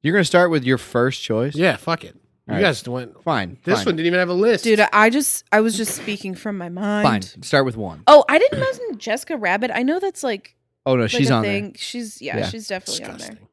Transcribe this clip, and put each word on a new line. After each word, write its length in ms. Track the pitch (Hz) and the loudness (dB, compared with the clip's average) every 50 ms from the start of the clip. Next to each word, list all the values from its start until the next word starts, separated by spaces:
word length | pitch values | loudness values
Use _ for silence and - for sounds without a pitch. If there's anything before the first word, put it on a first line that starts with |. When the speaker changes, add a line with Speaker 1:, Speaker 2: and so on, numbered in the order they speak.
| - | 0
Speaker 1:
You're 100 | 147 175 | 2 2
gonna 120 | 208 180 | 2 2
start 260 | - - 175 175 175 | 4 4 4 4 6
with 140 | 165 151 127 | 2 0 2
your 120 | 123 131 123 | 2 0 0
first 440 | - - - 123 120 131 131 - - | -2 -4 0 2 2 2 0 -4 -6
choice? 320 | - 113 110 120 143 151 | -2 -2 0 0 -2 -2
Speaker 2:
Yeah, 220 | 147 170 185 127 | 0 0 0 0
fuck 280 | - - - 165 - - | -2 -4 -6 -6 -6 -6
it. 100 | 82 - _ _ _ _ _ _ | -16 -20 _ _ _ _ _ _
You 80 | - - | -6 -2
Speaker 1:
All 0 | |
right. 40 | - 202 | 2 2
Speaker 2:
guys 240 | 180 143 - - 127 | 2 2 0 -6 -8
went 340 | 120 127 123 117 - - _ | -8 -8 -8 -10 -16 -10 _
Speaker 1:
Fine, 360 | 170 156 120 98 87 92 - _ | -2 -2 -2 -2 -6 -10 -12 _
Speaker 2:
This 140 | 170 190 220 | -2 -2 0
Speaker 1:
fine. 80 | 196 | 0
Speaker 2:
one 100 | - 175 | -2 -2
didn't 100 | 160 165 | 0 0
even 120 | 170 175 180 | 0 0 0
have 100 | 180 175 | 0 0
a 60 | 180 | 0
list. 300 | 180 202 233 226 180 - | 0 2 2 2 2 2
Speaker 3:
Dude, 160 | 233 220 208 214 - - | 2 4 4 4 4 6
I 160 | 208 214 226 | 4 4 6
just, 340 | 233 285 285 - - - - _ - | 4 2 0 0 -2 -2 -2 _ 2
I 80 | 214 | 2
was 160 | 220 226 214 | 4 2 0
just 180 | 190 226 214 - | -2 -4 -4 -6
speaking 380 | - - - 208 202 - 196 185 | -8 -8 -8 -8 -8 -8 -10 -10
from 220 | 175 - 214 202 196 | -8 -8 -8 -8 -8
my 100 | 175 175 | -8 -10
mind. 560 | 175 185 208 202 208 208 208 139 117 101 95 | -8 -6 -4 -2 0 2 2 2 0 0 -4
Speaker 1:
Fine. 160 | - - - - | -8 -14 -18 -8
Start 220 | - - 143 135 | 0 0 0 0
with 100 | 131 113 | 0 -4
one. 260 | 113 104 92 82 78 - | -6 -10 -10 -10 0 6
Speaker 3:
Oh, 180 | - 294 294 - - | 8 8 8 8 6
I 100 | 269 320 | 2 4
didn't 220 | 440 571 587 554 | 4 2 0 0
mention 380 | 539 523 508 508 494 453 285 208 | -2 -4 -4 -6 -8 -10 -10 -10
Jessica 380 | - 233 214 262 - - 339 | -6 -6 -6 -6 -6 -8 -8
Rabbit. 340 | 269 208 180 180 208 226 247 - | -4 -2 -2 0 0 -2 -2 -2
I 80 | - 247 | -2 0
know 160 | 262 311 359 | 0 0 0
that's, 220 | 370 392 349 - - | -2 -4 -6 -4 -4
like, 340 | 262 220 220 _ - _ _ _ _ _ _ _ | -4 -4 -4 _ -16 _ _ _ _ _ _ _
Speaker 1:
Oh, 80 | 135 131 | 0 2
no, 60 | 127 117 | 2 2
Speaker 3:
like, 80 | 104 | 0
Speaker 1:
she's 180 | - 247 139 135 | 0 0 2 2
Speaker 3:
a 40 | 135 | 2
Speaker 1:
on 80 | 113 110 | 2 2
there. 100 | 101 101 | 0 -2
Speaker 3:
thing. 220 | 101 101 98 - - | -4 -6 -8 -12 -12
She's, 420 | - - - 240 240 214 - - - | -14 -12 -10 -10 -12 -12 -14 -12 -10
yeah, 160 | - - - | -8 -6 -6
Speaker 1:
Yeah. 100 | - - | -6 -6
Speaker 3:
she's 180 | - 226 208 - | -8 -10 -10 -10
definitely 360 | 202 185 - - - - - | -10 -10 -8 -10 -10 -10 -10
on 40 | - | -12
there. 60 | - - | -14 -14
Speaker 2:
Disgusting. 300 | - - 220 - - _ | -16 -18 -18 -20 -20 _